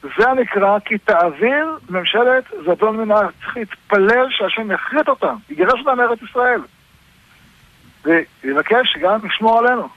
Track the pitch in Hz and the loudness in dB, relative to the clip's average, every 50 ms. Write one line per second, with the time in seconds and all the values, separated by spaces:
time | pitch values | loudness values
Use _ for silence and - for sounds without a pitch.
0 | - 139 - - 220 254 262 262 240 - - 202 196 196 202 208 202 - 226 202 | -14 -10 0 2 2 2 4 2 0 0 0 0 2 2 2 2 0 -4 -8 -4
1 | _ - 202 170 175 175 147 147 202 240 269 294 311 320 311 294 - - 180 185 | _ 2 2 4 2 2 0 0 0 0 2 0 -2 -2 -6 -10 -12 -6 -6 -4
2 | 175 - - 214 240 254 254 262 254 - - 392 - 170 175 - 208 220 220 220 | -2 0 0 2 2 4 2 2 0 -4 -14 -6 -2 -2 0 0 0 -2 0 -2
3 | 226 214 208 214 202 175 - _ - - - 247 226 196 - _ _ _ 208 202 | -2 0 2 2 2 0 -4 _ -14 -12 -10 -10 -10 -12 -14 _ _ _ 2 2
4 | 190 208 233 247 262 262 247 - 208 180 - 220 226 208 190 - - - 247 294 | 4 4 4 2 2 0 -2 -4 -4 -4 -4 -6 -4 -6 -6 -6 -6 -4 -2 -2
5 | 302 302 262 - - 160 233 - - _ - 151 180 202 254 226 269 285 262 247 | 0 0 -2 -2 -2 -4 -4 -6 -12 _ -4 -2 0 0 0 0 0 -2 0 0
6 | 240 233 233 226 240 - - 247 247 247 247 202 131 - _ _ _ _ _ _ | 0 0 -2 -4 -8 -8 -4 -2 0 0 0 -2 -4 -10 _ _ _ _ _ _
7 | _ _ _ _ _ _ _ _ _ - _ _ _ _ _ _ _ - _ _ | _ _ _ _ _ _ _ _ _ -20 _ _ _ _ _ _ _ -20 _ _
8 | _ 147 165 165 156 _ _ _ - 135 139 147 - - 214 240 254 233 - - | _ 0 0 0 0 _ _ _ -8 -4 -2 -2 0 2 0 2 2 0 -2 -2
9 | 175 180 208 220 214 190 - - 214 226 226 226 233 247 254 240 185 - - | 0 0 0 0 -2 -6 -6 -2 0 2 2 4 2 2 0 -2 -4 -10 -14